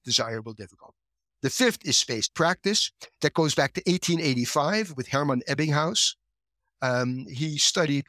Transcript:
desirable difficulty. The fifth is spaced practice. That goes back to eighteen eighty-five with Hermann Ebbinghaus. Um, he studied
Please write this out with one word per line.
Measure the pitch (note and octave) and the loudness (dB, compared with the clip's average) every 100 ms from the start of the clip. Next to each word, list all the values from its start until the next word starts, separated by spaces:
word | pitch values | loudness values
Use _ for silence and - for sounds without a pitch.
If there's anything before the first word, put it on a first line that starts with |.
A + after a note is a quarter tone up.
desirable | B2+ A#2 A2+ A2+ A2+ | -2 -2 -2 -6 -10
difficulty. | G#2+ G2 - - _ _ _ _ _ | -14 -16 -20 -20 _ _ _ _ _
The | C3+ | -2
fifth | - B3 - | 2 2 0
is | F3+ - | 0 0
spaced | - A2+ - - | 0 -2 -4 2
practice. | E3 F#3 G3 G#3+ - - - - | 2 2 0 0 -2 -6 -20 -2
That | D3+ | -2
goes | - D#3 - | 2 0 2
back | C#3+ | 0
to | - - | 0 0
eighteen | F3 - E3+ | 0 2 0
eighty-five | D#3 B2 A#2 D#3 D3 G#3+ G3+ C3 | 2 0 0 0 0 0 -4 -8
with | B2 | -4
Hermann | C#3 D3 B2+ - | 0 0 0 -2
Ebbinghaus. | C#3 D#3 D3 D#3+ A3 - - _ _ _ _ _ _ | -2 0 0 0 0 0 -2 _ _ _ _ _ _
Um, | C3 B2 B2+ B2+ - | -2 0 -2 -4 -8
he | C3 D#3 D3 | -6 -4 0
studied | - F#3+ D#3 C#3+ | 2 2 2 0